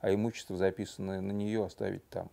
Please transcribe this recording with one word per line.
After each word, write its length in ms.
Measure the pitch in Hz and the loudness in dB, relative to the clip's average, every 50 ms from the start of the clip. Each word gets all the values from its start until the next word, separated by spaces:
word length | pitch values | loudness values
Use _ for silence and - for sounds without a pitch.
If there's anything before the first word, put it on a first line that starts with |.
а 120 | - 101 98 | 4 4 4
имущество, 440 | 104 107 117 113 - - - 98 | 4 4 0 -2 -4 -8 -6 0
записанное 640 | 90 95 95 95 - 101 - - - 98 95 95 95 | 4 4 4 4 2 -6 -6 -6 -6 -4 -4 -4 -2
на 100 | 92 98 | -2 -2
нее, 340 | 101 104 104 104 110 110 101 | -2 0 0 0 2 0 0
оставить 420 | 90 - - 104 98 98 95 - _ | 0 -2 -4 -2 -2 -2 -4 -8 _
там. 200 | - 95 92 92 | -6 -6 -6 -6